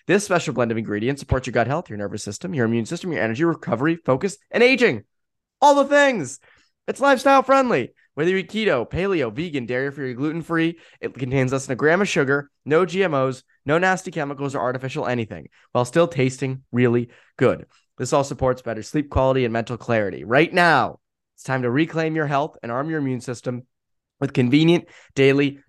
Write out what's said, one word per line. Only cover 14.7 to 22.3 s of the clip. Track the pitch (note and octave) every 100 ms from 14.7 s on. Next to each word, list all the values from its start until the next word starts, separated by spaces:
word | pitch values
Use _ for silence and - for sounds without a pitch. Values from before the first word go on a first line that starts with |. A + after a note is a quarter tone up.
| B2+ C3 D3 G#2+
anything, | B2 G#2+ F2+ C#2 _ _
while | B2
still | B2+ E3 E3+
tasting | E3+ C3 C3 C3+ C3 _
really | A#2+ B2 A#2+ A#2+ _ _ -
good. | B2 F2+ - _ _ -
This | B2+
all | D3+
supports | C#3 C3+ C3 B2+
better | - A2
sleep | G#2+ D#3 C#3+
quality | - C3 C3
and | B2
mental | A2+ A2+ A#2
clarity. | - A#2 G2+ C#2
Right | D#2+ B2+ E3
now, | F#3 F3 D3 G#2 - _ _ _
it's | _
time | - C3
to | B2
reclaim | B2+ D#3+ D#3+ D#3+
your | D#3+
health | D3